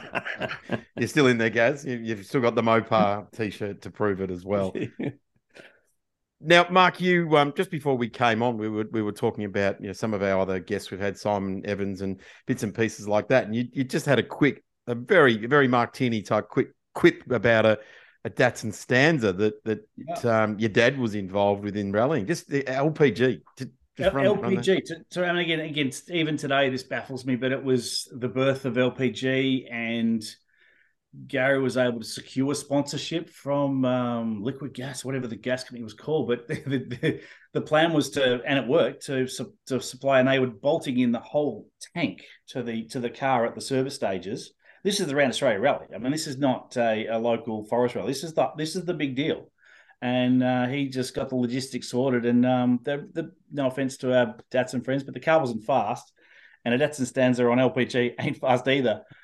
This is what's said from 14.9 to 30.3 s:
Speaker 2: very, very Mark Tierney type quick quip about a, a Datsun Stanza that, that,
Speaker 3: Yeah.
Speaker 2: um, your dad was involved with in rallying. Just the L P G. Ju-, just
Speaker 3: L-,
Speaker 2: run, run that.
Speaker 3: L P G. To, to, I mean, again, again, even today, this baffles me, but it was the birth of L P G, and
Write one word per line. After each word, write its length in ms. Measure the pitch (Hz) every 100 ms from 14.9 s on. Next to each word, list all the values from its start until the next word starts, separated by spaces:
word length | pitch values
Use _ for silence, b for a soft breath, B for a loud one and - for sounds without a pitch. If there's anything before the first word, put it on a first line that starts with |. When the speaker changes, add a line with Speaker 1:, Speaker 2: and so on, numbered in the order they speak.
| 120
Speaker 2:
very, 500 | 127 185 139 110 113
very 220 | 147 135
Mark 260 | 123 117
Tierney 300 | - 127 113
type 260 | 95 107 104
quick 200 | - - _ _ -
quip 340 | 170 160 -
about 380 | 120 113 113 110
a, 120 | 107 B B B B 113
a 40 |
Datsun 420 | - 127 - 110
Stanza 580 | 98 - 127 143 160 107
that, 300 | 90 107 107 110
that, 220 | 107 - -
Speaker 3:
Yeah. 480 | - - 120 113
Speaker 2:
um, 140 | 107 104
your 120 | 113
dad 280 | 104 117 139
was 160 | 120
involved 500 | 104 95 98 101 101
with 140 | 104 101
in 140 | 101
rallying. 340 | 101 127 156 95
Just 240 | 170 -
the 180 | 139 135
L 220 | 131 147
P 220 | 156 147
G. 300 | 104 127 113 - -
Ju-, 120 | 131 - _ -
just 120 | 185
Speaker 3:
L-, 60 | 135
Speaker 2:
run, 260 | 190 202
run 0 |
that. 40 | 202
Speaker 3:
L 40 | 190
P 60 |
G. 200 | 127 180
To, 140 | - 160 -
to, 140 | 175 180
I 60 |
mean, 80 | 175
again, 180 | 170 160
again, 320 | 156 147 135 131 -
even 280 | 175 156 147
today, 340 | 143 139 139
this 100 | 127
baffles 420 | - 123 - 131
me, 120 | 123 123
but 160 | 127
it 120 | 131
was 480 | 131 127 117 - -
the 180 | 131 120
birth 360 | 123 135 135 131
of 140 | 120
L 100 | 127
P 220 | 123 127
G, 560 | 107 131 131 135 131 -
and 520 | 117 113 117 113 113 107